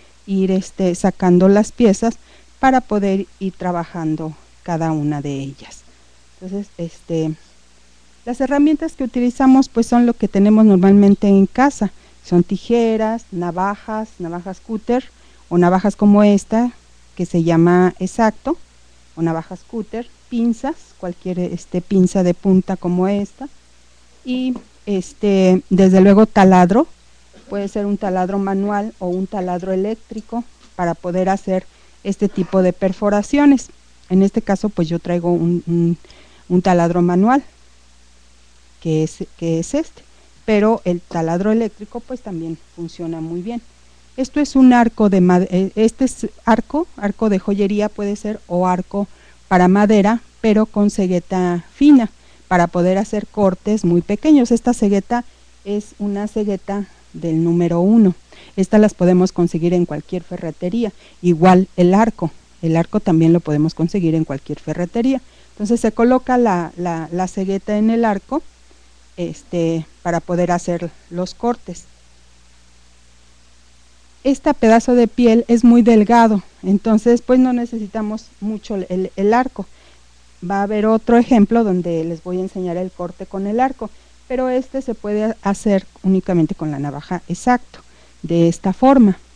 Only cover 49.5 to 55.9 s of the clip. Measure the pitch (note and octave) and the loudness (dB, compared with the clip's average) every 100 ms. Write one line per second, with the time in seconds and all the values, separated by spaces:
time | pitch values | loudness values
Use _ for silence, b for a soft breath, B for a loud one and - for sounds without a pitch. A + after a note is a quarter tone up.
49.5 | F#3 F3+ G3 G#3 G#3+ G3 A3+ - _ A3+ | 2 4 4 4 4 2 0 -6 _ 0
50.5 | G#3+ A3 - G#3 - F#3 F3+ - F#3 F3+ | 2 0 0 0 0 -2 -2 -4 -4 -2
51.5 | F3 - - C#4+ C#4 A3 - b b - | -4 -8 0 6 6 4 -8 b b -2
52.5 | F#3 E3+ F3+ F3 F#3+ G#3+ G#3+ G#3 - G3 | 0 0 0 0 0 -2 -6 -8 0 0
53.5 | F#3 - G#3+ F3 F3 - G#3 D#4 D4 A#3+ | 0 -2 -2 2 0 0 -2 4 4 4
54.5 | A#3 - A#3+ G3+ G3 G3 A#3+ A#3+ b b | 0 0 0 0 0 -2 -6 -6 b b
55.5 | _ G3+ G#3 G#3 | _ -8 -8 -8